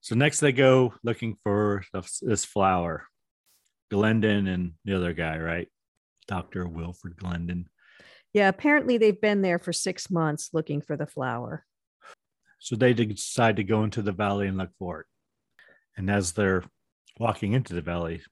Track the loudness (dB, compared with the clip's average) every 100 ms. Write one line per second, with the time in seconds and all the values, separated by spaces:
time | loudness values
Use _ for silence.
0 | -2 2 2 4 2 6 8 8 4 0
1 | -6 -4 -6 -4 0 2 2 0 -4 -10
2 | -10 -8 -2 -2 -2 0 2 2 0 -6
3 | -10 _ _ _ _ _ _ _ _ 2
4 | 4 4 2 2 0 -2 -4 -8 -4 -2
5 | -2 -2 -4 -4 -4 -6 -8 _ _ _
6 | _ _ -10 -8 -6 -8 -8 -8 -10 -12
7 | -16 -12 -8 -6 -6 -8 -10 _ _ _
8 | -20 -20 _ 2 2 2 2 2 2 4
9 | 4 4 0 2 0 0 -2 -4 -4 -6
10 | -4 0 0 -2 -4 -4 -2 -6 -4 -6
11 | -6 -6 -4 -4 -8 -12 _ _ _ _
12 | -20 -20 _ _ _ _ -8 2 4 4
13 | 0 -2 -6 2 2 2 0 0 0 -2
14 | -4 -2 -2 0 -2 -4 -6 _ -10 -10
15 | -14 _ _ _ _ _ -20 _ _ -6
16 | 0 0 0 0 2 2 -2 _ _ _
17 | _ _ -4 -2 0 0 -2 -6 -6 -4
18 | -4 -8 -14